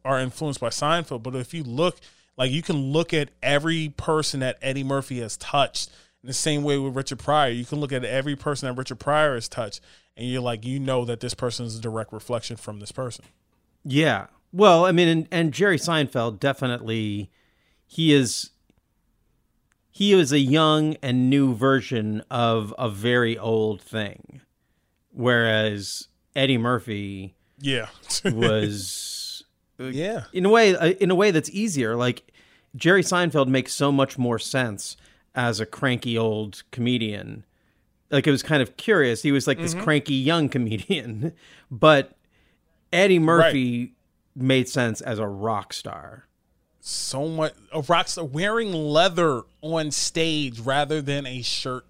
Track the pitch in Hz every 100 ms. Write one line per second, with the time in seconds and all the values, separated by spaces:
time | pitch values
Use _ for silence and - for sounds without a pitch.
0 | 131 135 127 - 156 127 120 - 147 170
1 | 160 131 117 131 127 165 135 120 175 -
2 | - _ _ - 131 143 170 156 135 151
3 | 170 160 143 - 123 143 156 165 156 -
4 | - 156 147 143 127 - 131 135 135 139
5 | 131 127 113 - - 143 135 - - _
6 | _ _ 123 131 - 147 147 143 135 127
7 | 135 107 - 151 139 120 120 147 143 131
8 | 117 127 139 143 - 139 135 127 127 123
9 | - 151 151 123 - - 107 - _ -
10 | _ - 120 127 123 113 120 135 135 131
11 | 120 117 123 - 123 117 120 113 113 110
12 | 110 110 - 120 - 117 - 104 104 -
13 | 131 - - _ _ _ _ _ - 135
14 | 156 104 98 _ _ 175 208 170 185 175
15 | 175 165 160 180 165 135 202 165 - 160
16 | 131 131 117 104 139 135 127 120 113 113
17 | 107 104 98 _ _ _ _ _ _ -
18 | 160 143 123 - - _ _ _ _ _
19 | _ _ _ _ _ _ _ _ _ -
20 | 202 190 143 147 131 151 156 156 156 156
21 | 135 127 127 139 135 113 135 135 113 120
22 | 107 107 - 123 117 113 104 113 123 101
23 | 113 123 117 113 110 110 107 104 - 113
24 | 104 - - 135 _ _ _ _ _ _
25 | _ - 123 120 113 107 107 104 101 -
26 | - _ _ - 135 127 117 123 117 104
27 | 101 98 95 _ _ - 139 135 107 -
28 | - - 196 110 117 107 107 104 92 -
29 | - - - - - _ _ - 131 131
30 | 180 220 113 180 190 226 214 175 165 190
31 | 180 180 208 160 - 190 220 151 110 117
32 | 123 - _ _ _ _ _ 127 160 190
33 | 175 180 170 147 131 131 123 - 143 139
34 | 135 - 123 113 - 135 123 98 - -
35 | _ _ _ - 120 110 110 - 135 123
36 | 123 113 113 107 107 - - - 120 123
37 | 110 104 104 107 - _ _ _ _ _
38 | - 139 151 139 - 151 123 - - 202
39 | 131 113 151 139 139 139 170 170 196 151
40 | 143 135 131 170 143 131 113 107 - 185
41 | 120 110 151 - _ - - 117 156 147
42 | 135 _ _ _ _ _ _ _ - 170
43 | 196 180 156 170 165 143 127 120 123 _
44 | _ _ _ - 131 131 127 139 120 107
45 | - 110 104 98 110 104 - - - 82
46 | 71 - _ _ _ _ _ _ - -
47 | - 135 156 160 156 - - 156 139 170
48 | 180 - 151 143 202 226 220 165 151 147
49 | 185 175 170 127 - _ 156 165 151 135
50 | - 165 160 156 139 113 117 139 143 156
51 | 139 143 139 127 117 - 135 127 -